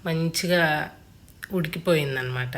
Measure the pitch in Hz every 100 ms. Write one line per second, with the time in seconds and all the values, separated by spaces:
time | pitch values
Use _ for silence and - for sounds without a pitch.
0 | 170 160 165 165 180 175 165 151 - -
1 | - - - - - 190 160 170 180 160
2 | 139 131 127 127 127